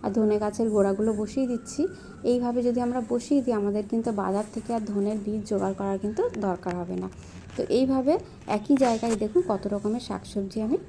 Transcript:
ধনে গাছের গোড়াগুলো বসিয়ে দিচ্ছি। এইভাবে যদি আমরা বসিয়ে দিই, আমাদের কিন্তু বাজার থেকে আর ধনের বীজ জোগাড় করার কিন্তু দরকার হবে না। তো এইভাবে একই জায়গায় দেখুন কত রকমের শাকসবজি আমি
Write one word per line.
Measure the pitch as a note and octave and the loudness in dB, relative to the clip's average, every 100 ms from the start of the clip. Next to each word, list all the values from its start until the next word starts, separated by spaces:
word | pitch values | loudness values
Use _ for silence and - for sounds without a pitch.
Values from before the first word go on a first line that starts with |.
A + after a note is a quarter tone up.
| G#3+ | 0
ধনে | G3+ G#3+ G#3 | 2 4 4
গাছের | G#3+ G#3 A3+ | 0 0 2
গোড়াগুলো | G#3+ G3 G3 A3 | 4 4 4 2
বসিয়ে | G#3 G#3+ C4+ B3+ | 2 -2 0 0
দিচ্ছি। | A#3+ - - F4 - - - | -2 -4 -2 -2 -2 -16 -4
এইভাবে | - B3 A#3+ A#3+ | 0 2 2 2
যদি | A#3+ A#3+ | 2 2
আমরা | A#3+ B3 A3+ | 0 -2 -2
বসিয়ে | A#3+ - C#4+ | -2 2 2
দিই, | B3 | 4
আমাদের | A3 G3+ G#3 G3+ | 2 2 0 0
কিন্তু | A3+ A#3 | 0 0
বাজার | G3+ F#3 G3 G#3+ | 0 0 0 -2
থেকে | A3+ - | -8 -4
আর | A#3 | -4
ধনের | G#3+ G3+ G3+ G#3+ | -2 0 0 0
বীজ | G3+ G#3+ G#3 | -2 -4 -2
জোগাড় | G3 F#3+ | 0 0
করার | F#3+ G3 G3 | 0 -2 0
কিন্তু | G#3 A3 A#4+ E4 | -2 0 -2 0
দরকার | G3+ F3 F#3 F3 | -2 -2 -4 -4
হবে | F3 F3+ | -4 -6
না। | F#3 - - - - - | -6 -10 -16 -16 -12 -6
তো | - | 0
এইভাবে | A#3+ C4 C4 C4 E4 - - - | 2 4 4 4 2 0 -14 -4
একই | G#3 - C#4 | -4 2 4
জায়গায় | B3+ A3+ A#3 G#3+ | 4 4 0 0
দেখুন | G#3+ G#3+ F3 | 2 2 2
কত | G3+ G3+ | -2 -2
রকমের | G#3 G#3 A3 | -2 -2 -4
শাকসবজি | - G3 - G#3+ G3 A3 | -4 -8 -4 -4 -4 -4
আমি | A3 D#4+ | 0 -2